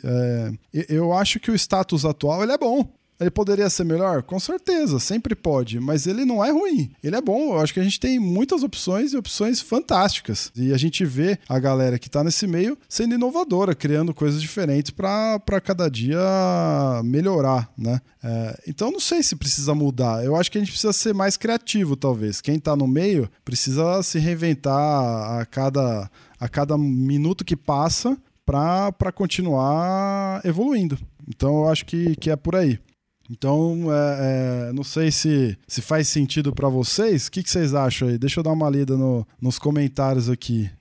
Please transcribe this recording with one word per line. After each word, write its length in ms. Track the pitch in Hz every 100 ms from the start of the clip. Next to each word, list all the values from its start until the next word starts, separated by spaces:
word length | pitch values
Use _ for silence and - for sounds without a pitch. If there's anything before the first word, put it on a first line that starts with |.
é, 480 | 127 123 123 120 113 110 -
e-, 140 | 147 165
eu 240 | 156 170
acho 280 | 180 202 226
que 100 | -
o 40 |
status 500 | 220 - 190 185 160
atual, 380 | 151 143 143 170
ele 100 | 220
é 60 | 294
bom. 300 | 254 269 233 - _ _
Ele 100 | 175
poderia 380 | 208 202 202 202
ser 160 | -
melhor? 380 | 175 165 190 156
Com 180 | - 185
certeza, 580 | - 359 - 349 285 135
sempre 360 | - 220 226
pode, 440 | 214 170 139 120 117
mas 280 | 131 151 165
ele 180 | 214
não 180 | 262 226
é 80 | 226
ruim. 400 | 311 392 277 135 -
Ele 100 | 143
é 60 | 214
bom, 320 | 269 220 302
eu 80 | 170
acho 140 | 151
que 40 | -
a 40 |
gente 180 | 190 -
tem 180 | 254 254
muitas 440 | 190 185 269 359
opções 500 | 254 - - 190 277
e 40 | 269
opções 420 | 196 - 208 247
fantásticas. 920 | - 233 339 196 196 - - 104 - 120
E 160 | 127
a 60 | 135
gente 260 | 160 -
vê 340 | 175 127 175 202 -
a 120 | 131
galera 400 | 135 131 131 123
que 100 | -
tá 160 | 151
nesse 220 | 156 151 202
meio 320 | 170 208 294 _
sendo 260 | - 233
inovadora, 600 | 240 247 330 349 185 196
criando 400 | 156 147 151 165
coisas 260 | 151 151 147
diferentes 500 | 156 - 165 139 143
pra, 480 | - 190 208 220 214
pra 200 | - 196
cada 300 | - 180 170
dia 280 | 120 120 165 190 190 185 175 165 147 139 123
melhorar, 640 | 117 139 185 175 135 127 113 -
né? 240 | 117 127 - _
É, 380 | 120 113 113 - -
então, 240 | 151 220
não 100 | 381
sei 220 | - 339
se 140 | - 151
precisa 380 | 143 - 139
mudar. 500 | 151 143 123 123 113
Eu 100 | 127
acho 160 | 160 180
que 60 | 208
a 40 |
gente 100 | 202
precisa 200 | - 214
ser 180 | 196 226
mais 240 | 202 196 190
criativo, 600 | 226 226 - 214 170 135
talvez. 440 | 139 117 107 101
Quem 180 | - 151
tá 160 | 156
no 120 | 143 131
meio 440 | 135 196 175 110 -
precisa 580 | - 123 - 135 165 190
se 160 | 185 165
reinventar 1200 | 160 165 170 147 143 139 147 143 123 113 107 117
a 60 |
cada, 640 | 117 135 135 135 127 110 98 - - _
a 100 | 120
cada 300 | - 143 151
minuto 640 | 143 127 131 143 156 185
que 120 | - 156
passa 600 | - 143 160 - 240 269 - _ -
pra, 440 | 139 160 185 202
pra 200 | 190 185
continuar 1300 | - 185 - 180 135 135 156 180 190 196 196 196 190
evoluindo. 560 | 190 165 262 254 175 139 - - -
Então, 360 | - 135 151
eu 40 | 156
acho 160 | 156
que, 320 | - 170 170 156
que 140 | 160
é 60 | 151
por 200 | 165 185
aí. 220 | 160 113 - _ _ _ -
Então, 560 | 117 135 147 165 165 165
é, 800 | 147 147 139 135 131 127 123 120
é, 20 |
não 100 | 131
sei 300 | 139 156 160
se, 440 | 151 156 143 123 98 -
se 120 | -
faz 280 | - 156 147
sentido 440 | 156 139 156 143
pra 160 | 127 139
vocês. 600 | 131 123 - 220 160 -
O 20 |
que, 140 | 190
que 60 | 180
vocês 240 | 185 151
acham 340 | 139 131 - 127
aí? 100 | 120
Deixa 220 | 135 170
eu 40 |
dar 60 | 160
uma 180 | 156 151
lida 280 | 139 135 131
no, 280 | 131 123 107 _
nos 160 | 127 -
comentários 720 | 147 147 139 139 135 131 120
aqui. 400 | 123 - 117 101 -